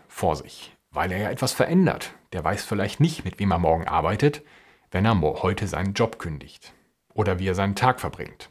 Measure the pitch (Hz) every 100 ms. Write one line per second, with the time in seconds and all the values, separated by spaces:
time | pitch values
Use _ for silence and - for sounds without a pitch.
0 | _ - 92 76 - - - - _ -
1 | 85 185 208 - 131 - - 175 180 -
2 | - - _ 90 80 104 - 104 95 -
3 | 160 170 95 - 101 85 85 82 82 82
4 | 82 104 143 - - - - _ _ 90
5 | 107 107 78 - 92 95 101 78 98 98
6 | 113 - 87 76 67 - - - _ _
7 | _ - 98 90 95 92 98 98 127 123
8 | - - - - -